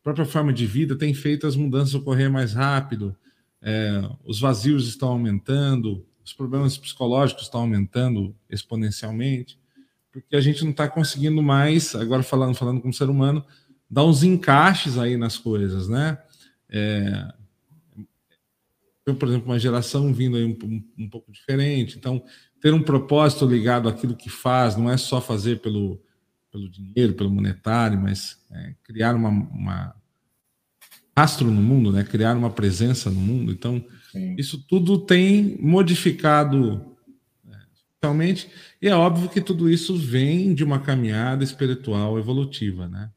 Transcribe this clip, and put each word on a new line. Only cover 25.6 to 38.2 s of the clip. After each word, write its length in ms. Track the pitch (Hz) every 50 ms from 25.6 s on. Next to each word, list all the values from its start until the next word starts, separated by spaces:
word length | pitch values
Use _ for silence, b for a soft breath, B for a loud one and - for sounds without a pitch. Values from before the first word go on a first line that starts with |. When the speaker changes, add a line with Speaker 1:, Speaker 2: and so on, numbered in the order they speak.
Speaker 1:
pelo, 400 | - 113 107 104 101 95 95 95 _ _ _ _ _ _ _ _ _ _
pelo 180 | _ 104 98 95
dinheiro, 460 | 90 98 98 95 101 120 123 110 95
pelo 160 | - 104 98
monetário, 680 | 98 98 101 98 95 - _ 110 110 120 117 110 107 98
mas, 400 | 95 98 101 95 - - - _ _ _
é, 240 | - - 87 - - _ _
criar 320 | _ 110 110 110 117 120
uma, 140 | 117 113 107
uma 680 | 107 101 - - - - 95 98 92 90 92 90 - - _ _ _ _ _ _ _ _ _ _ _ _ _ _ _ _ - _ - - _ _ _
rastro 340 | - 151 147 - - 135 117
no 120 | 110 104 101
mundo, 280 | 113 135 139 117 104 98
né? 120 | 98 101
Criar 320 | - - 110 107 113 120
uma 140 | 120 120 117
presença 600 | 110 - 104 101 90 87 110 120 131 127 - 104
no 100 | 95 95
mundo. 320 | 95 101 120 127 117 110 104
Então, 320 | 90 - 120 123 123 120 B B B B B B
Speaker 2:
Sim. 240 | 190 185 185 185 180
Speaker 1:
isso 260 | 139 139 - 143 - _
tudo 300 | - 190 175 170 202 185
tem 600 | 196 - 180 180 185 190 196 208 208 202 - -
modificado, 1400 | - 147 170 185 190 170 175 - - 185 143 - - 156 151 151 147 143 135 139 127 113 101 98 - - - _ _ _ - _ _ _ _ _ _ 110
é, 80 | 107 101 101 _ _ _ _ _ _
socialmente, 540 | _ - 147 147 151